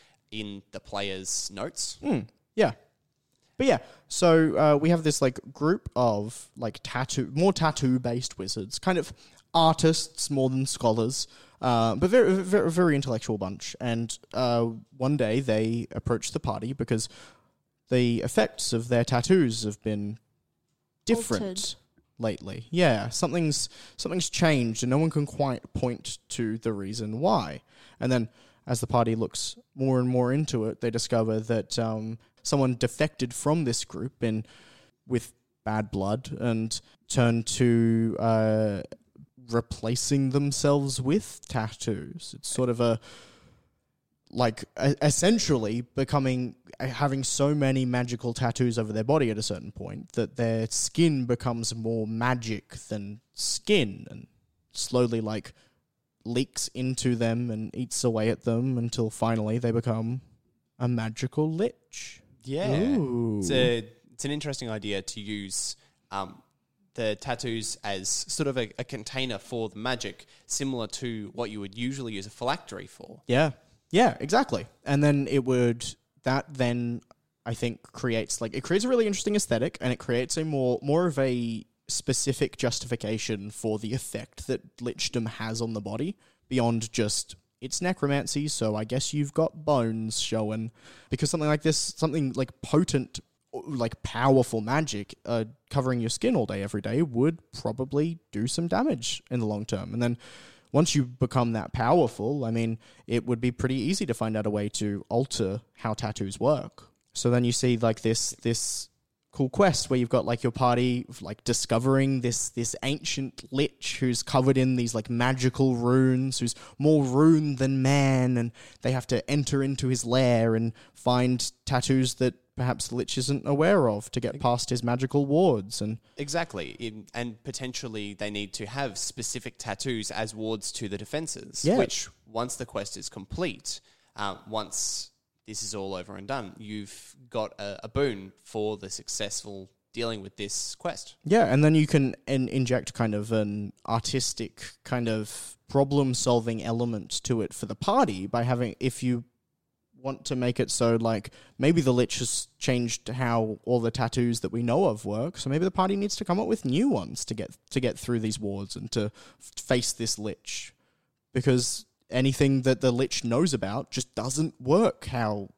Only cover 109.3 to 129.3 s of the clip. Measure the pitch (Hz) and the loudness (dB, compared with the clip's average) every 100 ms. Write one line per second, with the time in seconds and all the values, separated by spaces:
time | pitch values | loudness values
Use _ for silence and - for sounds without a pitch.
109.3 | - 135 - 202 147 - 127 120 127 110 | -2 -2 4 4 4 0 0 2 2 2
110.3 | 117 123 - 127 120 127 123 - - 78 | 0 -2 2 2 4 2 0 -4 -12 -12
111.3 | 107 - 117 - 117 131 135 135 135 120 | -8 -2 -2 2 0 4 4 4 2 0
112.3 | 113 - - 117 - 135 147 - - 131 | -2 -4 -4 -4 -4 -4 -4 -4 -4 -6
113.3 | - - 135 147 - - - 131 120 - | -10 -8 -2 -2 -2 -10 -2 0 0 0
114.3 | 139 127 131 131 127 120 113 107 120 123 | 2 4 4 4 2 0 -2 -2 0 2
115.3 | 131 127 - 135 123 120 127 131 127 135 | 4 2 4 2 4 4 6 6 4 0
116.3 | 127 120 - - - 143 156 135 131 160 | -2 -2 -4 -12 2 6 6 6 6 8
117.3 | 156 151 131 131 135 131 143 135 131 127 | 8 4 2 2 4 4 6 6 4 4
118.3 | 123 117 - - - - 131 - 120 - | 2 0 -4 -20 -6 -2 -2 0 -2 2
119.3 | 147 131 143 135 135 131 127 117 127 127 | 0 2 0 0 0 0 0 2 4 6
120.3 | 120 113 113 117 - - - - 123 127 | 6 4 4 0 -4 -18 -4 2 4 4
121.3 | 127 - - - 131 - 131 127 - 127 | 2 -2 -8 -2 0 4 2 2 2 0
122.3 | - _ - 127 123 - 120 - - 123 | 0 _ -4 -2 -2 -4 -4 -4 -2 -2
123.3 | 139 - 143 165 202 127 104 - - 120 | -2 0 2 4 6 4 0 -4 -4 -4
124.3 | - 127 123 - 120 120 123 131 143 139 | 0 0 0 0 -2 0 -2 0 0 2
125.3 | 147 190 117 98 - 104 110 - - 143 | 4 4 2 -2 -6 -4 -6 -10 -12 -6
126.3 | 160 165 98 69 - 117 107 - 120 120 | -4 -4 -6 -8 -8 -10 -12 -12 -8 -8
127.3 | 110 - 123 127 120 127 110 104 101 104 | -8 -12 -10 -8 -8 -8 -6 -8 -6 -6
128.3 | 104 101 - 101 131 139 95 - - 117 | -4 -6 -8 -8 -4 -6 -4 -8 -8 -8